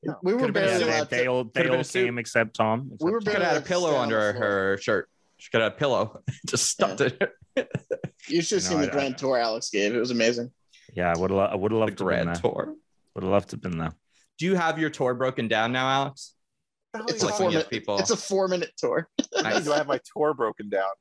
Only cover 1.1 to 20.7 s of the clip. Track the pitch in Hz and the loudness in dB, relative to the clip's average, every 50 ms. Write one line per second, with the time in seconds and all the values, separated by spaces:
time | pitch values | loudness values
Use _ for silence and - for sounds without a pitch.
1.1 | 131 123 123 127 127 127 127 110 _ 131 127 127 127 170 - - - 123 123 120 | 0 0 0 2 2 0 -2 -2 _ 0 2 2 2 0 0 -2 0 0 0 0
2.1 | 120 120 113 - - 120 113 110 _ - 113 110 110 120 135 123 - 110 156 170 | 0 -4 -6 0 2 2 2 2 _ 0 2 2 2 0 -2 -6 -8 -2 0 0
3.1 | 214 233 214 208 208 202 175 170 151 151 143 - 180 180 180 165 147 131 120 113 | 0 0 0 0 0 2 2 2 2 0 0 0 0 2 2 4 2 2 2 2
4.1 | 113 110 107 104 101 98 104 104 101 98 95 98 98 95 - - 110 95 - _ | 2 2 2 2 2 2 2 2 2 2 2 2 0 0 0 0 0 0 0 _
5.1 | _ _ _ _ _ _ - - - 117 113 107 - - 147 143 123 98 104 107 | _ _ _ _ _ _ -14 0 2 2 2 2 0 0 0 0 2 2 0 -2
6.1 | - - _ - - - - - - - - - - - - - 95 104 135 123 | -4 -10 _ -10 -10 -10 -8 -4 -2 0 0 0 0 0 0 0 2 2 0 0
7.1 | - - - - - _ - _ _ 269 - - - - - _ - - - - | 2 0 -4 -4 -4 _ -20 _ _ -6 -6 -4 -8 -10 -6 _ -8 -8 -8 -14
8.1 | _ _ - - - 170 165 - 214 185 - 180 175 151 147 - - 143 139 135 | _ _ -10 -2 -2 0 0 0 0 -2 0 0 0 0 0 0 0 0 -2 -2
9.1 | 123 120 135 135 131 123 117 113 110 117 - - - 104 101 104 117 120 110 127 | -4 -4 -2 0 2 2 2 0 -2 -4 -6 -4 -2 0 0 2 2 0 0 0
10.1 | 123 117 113 113 120 120 120 127 _ _ _ _ _ - _ - - - 90 87 | 2 2 2 2 2 0 -4 -8 _ _ _ _ _ -20 _ -12 -4 0 2 2
11.1 | 85 82 90 95 101 98 98 - - 101 92 107 107 110 110 104 98 92 101 92 | 2 2 2 2 2 2 2 2 0 0 0 0 2 2 2 0 0 -2 -2 0
12.1 | 80 58 - 85 82 87 92 123 - - - 302 311 - _ _ _ _ _ _ | 0 2 0 0 -2 0 -2 -2 -2 -2 -4 -6 -6 -14 _ _ _ _ _ _
13.1 | _ - 95 92 98 101 - - - 107 - 95 87 82 82 80 82 _ _ _ | _ -6 -2 2 2 2 0 0 -12 -10 -8 -6 -6 -4 -4 -6 -8 _ _ _
14.1 | _ _ _ _ _ - 156 180 196 180 170 165 156 156 160 151 - - 143 127 | _ _ _ _ _ -6 -2 0 0 2 2 0 0 0 -2 -2 -2 0 0 0
15.1 | 127 120 131 131 131 - 120 110 113 107 110 117 123 127 131 131 135 139 139 123 | 0 0 -2 -2 -2 -2 -2 0 2 2 2 2 0 0 0 2 2 2 0 -2
16.1 | 135 - - - _ _ _ _ _ _ _ _ _ _ _ _ - 220 220 - | -6 -12 -18 -20 _ _ _ _ _ _ _ _ _ _ _ _ -12 -10 -6 -6
17.1 | 165 - - 202 208 208 190 180 170 160 160 - 123 110 - - 101 98 98 - | -4 -2 -2 -2 0 0 2 2 2 0 -2 -2 -6 -6 -4 -2 -2 -2 0 0
18.1 | 226 - - - 202 190 190 190 185 180 175 - _ - - 123 - - 170 _ | 0 -2 -2 -2 0 0 0 0 0 -2 -4 -6 _ -4 -2 -2 0 -2 -4 _
19.1 | _ - - - - 392 339 - 110 - 160 147 147 147 - 135 139 127 _ - | _ -4 -4 -2 -2 -2 -2 0 0 -2 0 0 0 0 0 0 -2 -4 _ -10
20.1 | - - 151 151 151 127 120 110 107 _ 107 104 | -4 -2 0 0 0 0 -2 -4 -4 _ -8 -4